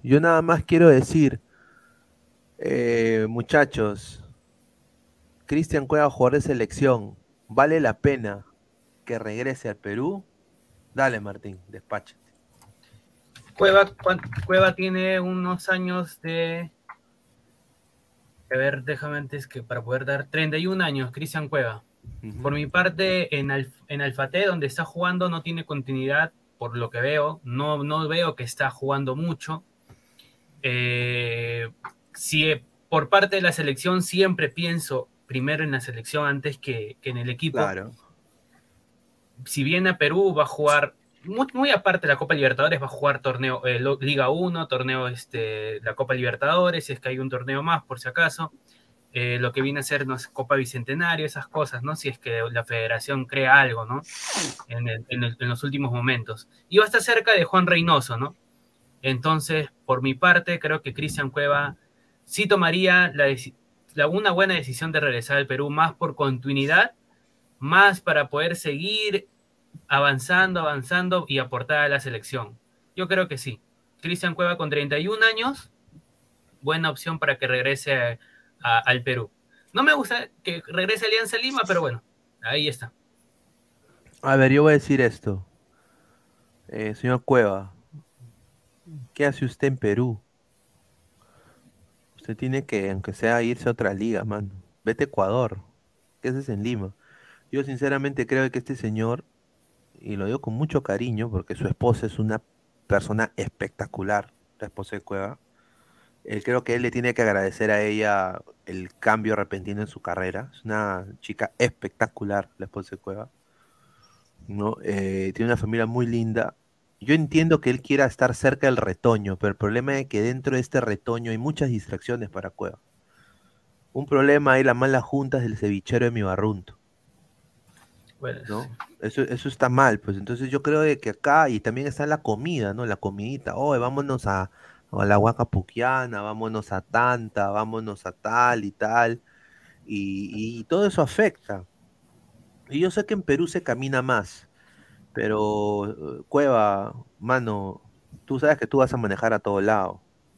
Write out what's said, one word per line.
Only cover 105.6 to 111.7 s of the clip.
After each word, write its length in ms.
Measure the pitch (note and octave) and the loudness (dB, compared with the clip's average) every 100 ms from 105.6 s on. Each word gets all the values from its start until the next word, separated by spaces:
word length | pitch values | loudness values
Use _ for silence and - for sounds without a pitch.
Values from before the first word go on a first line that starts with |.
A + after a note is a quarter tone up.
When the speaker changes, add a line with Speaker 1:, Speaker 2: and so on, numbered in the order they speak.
| _ _ _ _ _ _ | _ _ _ _ _ _
Speaker 1:
Eh, 180 | - G#2+ A2 | -10 -6 0
creo 180 | B2 | 0
que 120 | B2 A#2+ | 0 0
él 80 | |
le 80 | B2 | 0
tiene 220 | B2 B2 | -2 0
que 100 | A#2+ | 2
agradecer 480 | A2+ G2 G2 - G#2+ | 2 2 0 0 2
a 100 | G#2 | 2
ella 580 | G#2+ G#2+ G#2+ G2+ F#2 F#2 - - - | 2 0 2 2 0 -6 -14 -20 -12
el 300 | F#2 F2+ _ | -10 -12 _
cambio 380 | - A2 G#2+ G#2+ | 0 2 2 -2
repentino 460 | G2 G2 F#2 G2+ | -2 -6 -6 -6
en 60 | G#2+ | -8
su 140 | - | -8
carrera. 480 | - F2+ F#2 F#2 C3 | -8 -4 -4 -6 -10
Es 100 | - | -12
una 420 | A2+ G#2+ G#2 F#2 G2 - | -6 -2 -2 -4 -8 -14
chica 320 | - G#2 G#2+ - | -14 -8 -6 0
espectacular, 920 | B2 | -2